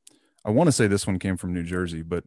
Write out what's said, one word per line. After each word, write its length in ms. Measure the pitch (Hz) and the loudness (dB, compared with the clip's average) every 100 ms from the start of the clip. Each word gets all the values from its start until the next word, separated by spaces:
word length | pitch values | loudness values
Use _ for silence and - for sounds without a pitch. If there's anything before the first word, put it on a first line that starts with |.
| - _ _ _ 107 | -20 _ _ _ 0
I 60 | |
wanna 200 | 113 131 | 2 4
say 140 | - 107 | 4 4
this 200 | 101 - | 2 0
one 100 | 92 | -2
came 180 | 95 90 | -2 -4
from 160 | 90 | -4
New 100 | 90 | -4
Jersey, 380 | 85 90 90 82 | -4 -4 -4 -6
but 220 | 82 85 | -6 -6